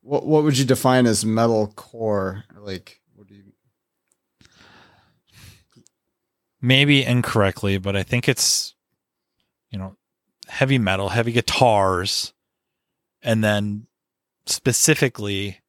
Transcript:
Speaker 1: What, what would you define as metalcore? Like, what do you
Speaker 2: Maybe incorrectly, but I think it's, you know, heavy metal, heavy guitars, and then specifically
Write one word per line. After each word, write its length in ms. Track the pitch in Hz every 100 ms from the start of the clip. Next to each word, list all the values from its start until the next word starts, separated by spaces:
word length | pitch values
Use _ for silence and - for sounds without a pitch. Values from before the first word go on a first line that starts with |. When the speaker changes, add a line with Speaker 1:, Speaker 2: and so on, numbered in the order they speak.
Speaker 1:
What, 260 | - 143 -
what 160 | 151
would 160 | 151 131
you 60 |
define 420 | 135 127 135 127 120
as 160 | 104
metalcore? 1200 | 110 110 117 110 104 - - 117 110 104 95 98 101 -
Like, 440 | 104 95 - _ _
what 140 | _ 98
do 60 | 101
you 60 | 98 _ _ _ _ _ _ _ _ _ _ _ - - _ _ _ _ _ _ - - _ _ _ _ _ _ _ _ _ _
Speaker 2:
Maybe 440 | 123 131 143 139
incorrectly, 760 | 127 123 117 113 98 - 101 98
but 160 | 95
I 80 | 98
think 260 | 92 123 120
it's, 460 | 127 - - - _ _ _ _ _ _ _ _ _ _
you 80 | 104
know, 180 | 95 98 _ _ _ _ -
heavy 280 | - 135 135
metal, 320 | 104 95 98
heavy 200 | 104 117
guitars, 1000 | 117 - - 127 104 95 92 95 - - _ _ _ _ _ _ _ _ _
and 220 | 127 110
then 420 | 107 104 104 104 113 _ _ _ _ _ -
specifically 1120 | - - 120 - 151 135 - 104 98 101 92